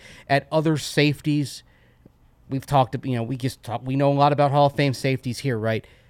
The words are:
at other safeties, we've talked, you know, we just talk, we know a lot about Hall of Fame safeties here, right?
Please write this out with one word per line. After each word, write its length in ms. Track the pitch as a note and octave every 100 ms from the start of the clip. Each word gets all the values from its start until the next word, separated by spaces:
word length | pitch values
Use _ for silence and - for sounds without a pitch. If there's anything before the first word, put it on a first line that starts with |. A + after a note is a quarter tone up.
| - - -
at 180 | C#3+ -
other 260 | D#3+ D#3+ D3+
safeties, 880 | - - D3 C#3 D3+ D3 C3 - - _ _ _ - _ _ _ -
we've 180 | C3+ -
talked, 280 | C#3+ B2+ B2+
you 120 | C3+ A#2+
know, 80 |
we 120 | A#2 C3
just 280 | B2+ -
talk, 180 | - A#2
we 120 | C3 C3+
know 160 | C#3
a 20 |
lot 180 | C#3 C#3+
about 200 | D3 C#3
Hall 160 | C#3+ C#3+
of 80 | C#3+
Fame 180 | C#3+
safeties 460 | A#2+ C3+ C3 B2 A2+
here, 180 | C#3 A2+
right? 280 | A2 A2 - -